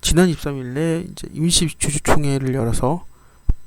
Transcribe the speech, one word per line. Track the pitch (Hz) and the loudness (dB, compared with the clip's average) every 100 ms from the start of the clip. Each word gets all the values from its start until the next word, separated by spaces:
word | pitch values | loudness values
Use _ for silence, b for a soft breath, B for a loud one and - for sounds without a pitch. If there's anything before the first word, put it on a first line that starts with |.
지난 | - 160 185 | 2 4 4
이십삼 | 147 151 139 | 2 -4 -8
일 | 127 131 | -6 -4
에 | 165 165 | -2 -2
이제 | 175 - - | -6 -12 -12
임시 | - 165 165 160 | -4 0 2 0
주주총회를 | - - 147 - 151 143 135 131 | -4 -4 -4 4 4 4 -2 -2
열어서 | 131 113 113 123 170 - b b b b - | -2 0 0 0 -2 -6 b b b b 0